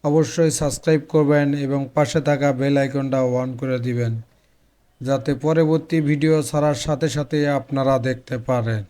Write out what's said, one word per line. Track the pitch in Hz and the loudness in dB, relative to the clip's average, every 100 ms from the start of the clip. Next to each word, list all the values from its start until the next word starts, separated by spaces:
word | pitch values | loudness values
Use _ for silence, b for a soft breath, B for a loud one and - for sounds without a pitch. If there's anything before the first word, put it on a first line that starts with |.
অবশ্যই | 151 156 156 - 165 147 | 2 2 2 2 0 2
সাবস্ক্রাইব | 147 - - 156 - | -4 -2 0 0 2
করবেন | 156 147 147 143 143 139 | 2 4 4 2 0 -2
এবং | 139 135 - | -2 -2 0
পাশে | 143 160 147 | 0 0 0
থাকা | 143 143 127 | 0 0 0
বেল | 139 139 | 2 2
আইকনটা | 135 139 135 131 127 123 | 2 -2 -2 0 0 0
on | 127 123 | -2 -6
করে | 135 127 123 | -4 -2 -2
দিবেন, | 120 117 113 - _ _ _ _ _ _ _ | -2 -2 -4 -8 _ _ _ _ _ _ _
যাতে | 127 139 143 135 151 | -2 -2 0 -2 0
পরবর্তী | 160 156 160 160 165 147 | 2 2 2 0 -2 0
ভিডিও | 147 156 156 131 | 2 2 2 0
ছাড়ার | 151 151 143 151 | 0 0 0 -4
সাথে | 143 160 131 | -2 -2 -2
সাথে | 143 151 143 139 | -4 -2 0 -2
আপনারা | 123 135 135 135 127 | -2 -2 2 2 0
দেখতে | 123 - 127 113 | -4 -6 -8 -2
পারেন। | 123 113 110 95 | -2 0 -4 -6